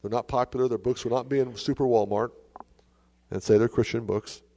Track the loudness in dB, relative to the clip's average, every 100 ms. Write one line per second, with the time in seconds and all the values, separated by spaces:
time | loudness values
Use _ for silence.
0 | -2 -4 0 -2 0 0 0 0 -2 -2
1 | -2 -2 0 -2 -2 -2 -4 0 4 4
2 | 2 0 -2 -6 _ -20 -20 _ _ _
3 | _ _ _ -8 4 4 4 0 -2 -4
4 | -4 -6 -6 -18 _